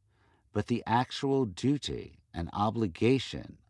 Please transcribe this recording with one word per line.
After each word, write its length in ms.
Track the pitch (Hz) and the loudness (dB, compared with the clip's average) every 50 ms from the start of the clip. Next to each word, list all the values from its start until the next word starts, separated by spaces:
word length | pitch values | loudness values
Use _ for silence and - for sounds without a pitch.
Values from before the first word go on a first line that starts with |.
| _ _ _ _ _ _ _ _ _ _ _ | _ _ _ _ _ _ _ _ _ _ _
but 140 | 104 104 | -4 0
the 160 | - 120 110 - | 0 -2 -2 0
actual 600 | - 110 120 127 - - - - 139 135 135 131 | 2 2 4 2 2 -2 -4 0 2 2 2 2
duty 720 | 110 87 - - 127 143 139 - - - 58 85 73 - - _ _ - | 0 -2 -2 0 0 0 0 -2 -6 -8 -8 -8 -12 -16 -20 _ _ -8
and 160 | - 85 80 - | -6 -6 -4 -2
obligation 1040 | - 104 110 107 117 113 95 80 - 107 113 135 135 - - - 67 57 - - - _ _ | 0 0 0 2 0 -2 -2 0 2 4 4 4 4 0 -4 -8 -10 -10 -12 -16 -20 _ _